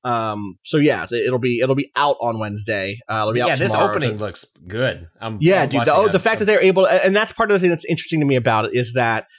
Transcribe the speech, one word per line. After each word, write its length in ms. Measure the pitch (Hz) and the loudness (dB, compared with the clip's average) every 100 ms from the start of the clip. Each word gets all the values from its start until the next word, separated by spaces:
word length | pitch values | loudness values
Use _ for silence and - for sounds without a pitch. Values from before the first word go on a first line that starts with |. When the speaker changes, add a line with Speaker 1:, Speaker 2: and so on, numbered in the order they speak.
Speaker 1:
Um, 540 | 127 120 110 104 101 87 | -4 -4 -4 -6 -8 -12
so 140 | - 160 | -4 2
yeah, 300 | 147 110 82 | 2 0 -4
th-, 200 | 117 110 | -4 -2
it'll 120 | 127 | -2
be, 180 | 123 120 | -2 0
it'll 140 | 127 | 0
be 160 | 135 139 - | 0 -2 0
out 220 | 147 139 | 0 0
on 180 | 117 110 | -2 -4
Wednesday. 600 | 107 101 101 104 98 101 - | -6 -6 -4 -4 -4 -6 -6
Uh, 120 | 110 | -4
it'll 100 | 107 | -2
be 60 | 120 | 0
Speaker 2:
Yeah, 60 | 123 | 0
Speaker 1:
out 120 | 131 | 0
Speaker 2:
this 140 | - | 0
Speaker 1:
tomorrow. 180 | - 202 | 0 0
Speaker 2:
opening 280 | 208 135 107 | 0 -2 -4
looks 260 | 104 - - _ 90 | -8 -10 -16 _ -12
good. 400 | 107 127 85 82 _ | -4 -4 -4 -12 _
I'm, 180 | 113 107 | -12 0
Speaker 1:
Yeah, 220 | 160 190 | 2 4
Speaker 2:
I'm 60 | 139 | 2
Speaker 1:
dude. 40 | |
The, 40 | 139 | 0
Speaker 2:
watching 160 | 117 | 2
Speaker 1:
oh, 120 | 151 208 | 2 4
Speaker 2:
it. 60 | |
Speaker 1:
the 80 | 190 | 2
fact 180 | 220 220 | 0 0
that 40 | |
they're 180 | 208 208 | 2 4
able, 240 | 190 185 190 | 4 4 4
and, 140 | 180 | 4
and 140 | 190 196 | 4 2
that's 160 | 220 | 0
part 180 | - 226 | -2 2
of 40 | 202 | 2
the 40 | |
thing 100 | 180 | 2
that's 160 | 170 - | 0 -2
interesting 340 | 165 - 160 | -6 -2 0
to 60 | 143 | 2
me 100 | 131 | 2
about 300 | 120 110 110 | 2 0 0
it 80 | |
is 180 | 123 117 | -2 -2
that 340 | 127 117 113 - | -2 0 -2 -6